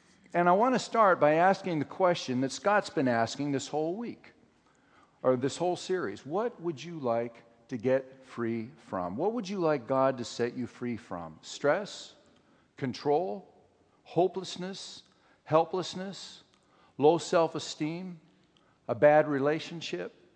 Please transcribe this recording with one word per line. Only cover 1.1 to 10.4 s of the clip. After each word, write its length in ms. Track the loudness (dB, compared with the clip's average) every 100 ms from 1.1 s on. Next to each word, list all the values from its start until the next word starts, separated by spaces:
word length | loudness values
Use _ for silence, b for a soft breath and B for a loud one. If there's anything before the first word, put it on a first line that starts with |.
| 6
by 140 | 6
asking 440 | 6 4 4 0 -2
the 80 | -4
question 560 | 0 2 2 -2 -2
that 100 | -2
Scott's 380 | -2 2 2 0
been 180 | 0 2
asking 440 | 2 0 -2 -4
this 160 | -4 -4
whole 260 | -4 -4
week, 380 | -6 -8 -12 -18 _ _ _ b b b b b b
or 140 | 0 2
this 200 | 0 -2
whole 200 | -4 -4
series. 500 | -4 -4 -4 -8 -8
What 340 | -4 -4 -6
would 220 | -8 -6
you 160 | -10 -6
like 440 | -2 -2 -2 -8 -20 _ -10
to 100 | -4
get 480 | 0 0 -2 -18 -16
free 420 | -6 -4 -4 -6 -14 -8
from? 280 | -6 -4 -2
What 160 | -2
would 160 | -2 -6
you 120 | -2
like 260 | 0 0 0
God 320 | 2 2 0
to 60 |
set 320 | -6 -4